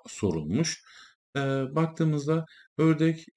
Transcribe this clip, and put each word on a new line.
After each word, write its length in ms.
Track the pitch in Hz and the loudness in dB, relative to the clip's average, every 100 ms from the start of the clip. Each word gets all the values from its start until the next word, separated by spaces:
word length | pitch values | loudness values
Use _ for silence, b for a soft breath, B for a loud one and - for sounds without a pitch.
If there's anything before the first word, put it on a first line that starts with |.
| - | -10
sorulmuş. 760 | - 98 80 76 120 160 - B B B B _ 143 | -4 -2 -2 -2 0 -2 -4 B B B B _ -4
Ee, 40 | 135 135 135 151 | -2 -2 -2 0
baktığımızda 680 | 165 160 160 147 143 160 160 B B - | -2 0 0 0 0 -2 -2 B B 0
ördek 480 | 160 156 160 160 - | 2 4 2 0 -10